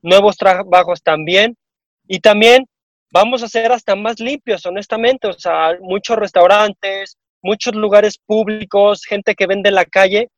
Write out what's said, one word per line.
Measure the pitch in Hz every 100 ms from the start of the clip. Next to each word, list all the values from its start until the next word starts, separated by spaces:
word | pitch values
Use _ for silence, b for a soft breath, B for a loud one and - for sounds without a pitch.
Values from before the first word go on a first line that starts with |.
nuevos | 170 190 202 185
trabajos | 196 185 196 180 175 170
también, | - 156 156 185 220 233 _ _ _ _ _
y | 185
también | 214 208 220 247 269 _ _ _ _
vamos | 175 214 240
a | 226
ser | 226 226
hasta | 240 -
más | 196 214 233
limpios, | 226 285 - 190
honestamente. | 175 185 202 220 233 262 208
O |
sea, | 180 180 160 160 175
muchos | 185 196 - 220
restaurantes, | 202 190 175 208 214 196 196 196 196 _ _ _
muchos | 180 208 -
lugares | 214 214 208 208 -
públicos, | _ 214 208 214 202 202 202 202
gente | - 202 196
que | 202 190
vende | 196 196
en |
la | 196
calle | 160 190 190 202 247